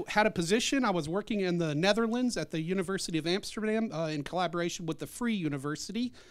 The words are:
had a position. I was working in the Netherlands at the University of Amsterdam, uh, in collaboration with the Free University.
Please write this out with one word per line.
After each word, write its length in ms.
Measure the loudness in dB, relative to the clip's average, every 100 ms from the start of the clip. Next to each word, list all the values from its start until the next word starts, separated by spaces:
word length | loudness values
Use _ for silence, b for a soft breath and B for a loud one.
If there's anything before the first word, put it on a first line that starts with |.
| 2
had 200 | 4 4
a 40 |
position. 540 | 2 2 2 2 2 2
I 60 |
was 180 | 2 0
working 320 | -2 -2 0
in 160 | 2 2
the 180 | 2 4
Netherlands 640 | 4 4 2 2 0 0
at 140 | -2
the 100 | -4
University 560 | -2 -2 0 -2 -2 -2
of 100 | 0
Amsterdam, 640 | 0 -2 -4 0 0 0
uh, 140 | -2 -2
in 180 | -2
collaboration 600 | -2 0 0 0 -2 -2 -4
with 140 | -6
the 80 | -8
Free 260 | -4 -2
University. 800 | 0 -2 -2 -4 -6 -6 -4 -4 b b